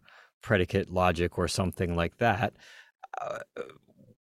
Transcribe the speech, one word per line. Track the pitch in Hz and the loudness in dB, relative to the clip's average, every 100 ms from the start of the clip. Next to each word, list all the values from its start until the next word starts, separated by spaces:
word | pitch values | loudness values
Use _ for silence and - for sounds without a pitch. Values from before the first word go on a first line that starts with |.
| - - - _ | -18 -20 -20 _
predicate | - 107 87 98 - | 0 2 2 0 0
logic | 90 90 82 87 - | 2 2 4 0 0
or | 87 | -2
something | - 92 - 90 85 | 0 -2 0 -2 0
like | 85 - | -2 0
that. | 117 98 113 - - - - _ - - | 0 2 -2 -4 -18 -20 -20 _ -14 -10
Uh, | - - - - 64 78 _ _ - _ | -8 -8 -10 -12 -14 -16 _ _ -20 _